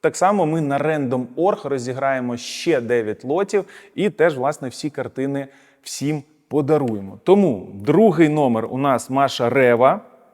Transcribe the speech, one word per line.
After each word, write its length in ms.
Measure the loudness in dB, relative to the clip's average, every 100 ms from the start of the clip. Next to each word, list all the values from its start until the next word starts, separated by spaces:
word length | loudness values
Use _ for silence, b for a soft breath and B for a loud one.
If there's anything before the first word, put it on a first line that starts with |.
Так 140 | -2 0
само 300 | 0 2 0
ми 160 | 0
на 180 | -2 -2
Random 460 | -2 -2 -2 -4 -6 -2
org 300 | -2 -2 -4
розіграємо 680 | -6 -6 -4 -4 -2 -4 -8
ще 440 | -10 -8 -2 -2
дев'ять 440 | 0 -2 -2 -8 -4
лотів 400 | -4 -2 -4 -4 B B -4
і 140 | -4
теж, 280 | 2 0 2
власне, 300 | -4 -4 -10
всі 220 | -8 -10
картини 580 | -8 -10 -6 -4 -6 -8 b b b
всім 420 | -16 -8 -4 -6 -8 _ _
подаруємо. 720 | -2 2 0 0 -6 -10 -8
Тому 460 | 4 6 6 0 -6
другий 560 | -8 0 4 6 6 2
номер 380 | 4 2 0 -2
у 80 | -2
нас 320 | 0 0 0
Маша 400 | 0 0 0 0
Рева. 520 | 4 4 6 4 4 -6 _ _